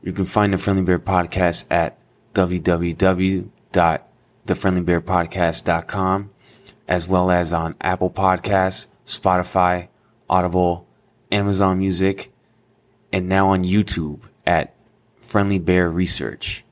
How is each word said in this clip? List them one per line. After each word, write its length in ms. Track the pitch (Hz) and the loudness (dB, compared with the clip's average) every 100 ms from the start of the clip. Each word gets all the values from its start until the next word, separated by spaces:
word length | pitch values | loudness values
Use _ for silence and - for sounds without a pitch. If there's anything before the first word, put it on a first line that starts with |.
You 100 | 95 | -8
can 120 | 92 | -4
find 300 | 92 - 104 | -2 2 2
the 40 | 95 | 0
Friendly 240 | - 95 | 0 0
Bear 160 | 90 90 | 2 0
Podcast 640 | - 92 85 - 90 85 - | 2 0 0 0 0 0 -2
at 280 | 90 80 - _ _ _ | 0 0 -6 _ _ _
w 280 | - 90 90 | 0 0 0
w 320 | 82 85 87 | 0 0 0
w 560 | 82 95 90 95 95 101 _ _ | 0 0 2 0 -2 -6 _ _
dot 360 | - 85 78 - _ _ _ - | 2 2 0 -6 _ _ _ -6
the 80 | |
friendly 260 | 87 98 92 | -2 0 0
bear 200 | 85 85 | 0 0
podcast 640 | 85 92 82 95 85 80 | 0 -2 -2 -2 -2 -2
dot 240 | - 85 85 | -2 -2 -2
com, 420 | 98 92 95 101 _ _ - - _ - | -4 -2 -2 -4 _ _ -20 -20 _ -4
as 220 | 90 82 | -4 0
well 220 | 92 92 | 0 2
as 220 | 87 85 | 2 0
on 220 | 82 82 - | -2 -4 -4
Apple 300 | - 92 92 | -4 -2 -4
Podcasts, 760 | 92 98 92 - 98 92 90 - _ | 0 0 0 0 0 0 -2 -10 _
Spotify, 840 | - - 95 92 87 95 90 90 90 _ _ _ _ | -12 -4 0 0 0 0 2 0 -6 _ _ _ _
Audible, 560 | 92 90 90 87 85 - _ _ _ _ | 0 2 2 0 0 -8 _ _ _ _
Amazon 460 | 104 101 95 95 92 | -2 0 2 2 2
Music, 540 | 95 90 95 98 - _ _ _ _ _ _ _ _ | 0 0 0 -2 -10 _ _ _ _ _ _ _ _
and 160 | 95 90 | -6 0
now 200 | 95 95 | 2 4
on 160 | 95 | 2
YouTube 560 | 92 101 101 - 78 71 - _ - | 2 2 0 -2 -6 -8 -16 _ 0
at 280 | 85 - _ _ _ _ _ | 0 -2 _ _ _ _ _
Friendly 380 | - 107 98 98 | -4 -2 0 0
Bear 320 | 80 92 87 | 2 2 2
Research. 720 | 82 92 - 60 - - - _ | 0 -2 -2 -6 -8 -10 -10 _